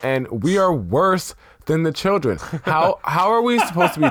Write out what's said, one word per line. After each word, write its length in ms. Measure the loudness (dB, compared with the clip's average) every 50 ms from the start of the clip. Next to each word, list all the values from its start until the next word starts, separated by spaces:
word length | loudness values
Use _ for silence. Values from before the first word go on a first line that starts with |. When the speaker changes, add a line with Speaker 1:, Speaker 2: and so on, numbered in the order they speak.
Speaker 1:
and 260 | -4 -2 -2 -2 -2 -4 -6 -4 -2
we 140 | 0 2 2
are 160 | 2 2 2
worse 600 | 0 -2 -2 0 2 2 2 2 0 -2 -8 -14 -18 -20 -20 -20 -10 _ -2
than 160 | 0 0 0
the 80 | 0
children. 480 | -2 -2 0 0 0 0 0 0 -2 -4 -6 -8 -10 -8 -4
How, 320 | -2 0 2 2 2 0 -2
Speaker 2:
<laughs> 40 | -4
Speaker 1:
how 260 | -4 -2 0 2 2
are 120 | 2 2 2
we 160 | 2 2 0
supposed 340 | 0 0 0 0 0 0 2
to 40 | 0
be 100 | 0 0